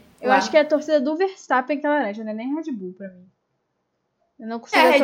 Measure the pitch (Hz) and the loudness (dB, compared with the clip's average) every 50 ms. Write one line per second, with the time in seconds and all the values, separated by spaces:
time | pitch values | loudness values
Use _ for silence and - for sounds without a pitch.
0 | _ _ _ _ - - - 190 - - - 311 294 302 311 285 294 311 311 294 | _ _ _ _ 0 2 2 2 2 2 2 2 4 4 2 -2 0 0 0 0
1 | 247 294 311 320 381 381 381 - - - - 381 - - 302 277 302 294 294 294 | 2 0 -2 0 -2 -2 -4 -6 -4 -2 0 0 0 -2 -4 -4 -2 0 0 0
2 | 254 202 208 220 220 214 214 220 233 262 285 320 311 320 262 202 185 180 185 - | 0 -2 -4 -6 -8 -10 -10 -8 -6 -6 -6 -6 -6 -8 -8 -8 -10 -12 -12 -14
3 | 196 190 180 180 185 190 _ _ _ _ _ _ _ _ _ _ _ _ _ _ | -16 -18 -18 -20 -20 _ _ _ _ _ _ _ _ _ _ _ _ _ _ _
4 | _ _ _ _ _ _ _ - 233 220 226 233 - - - 359 311 320 294 277 | _ _ _ _ _ _ _ -16 -12 -10 -10 -10 -8 -2 2 4 4 6 6 4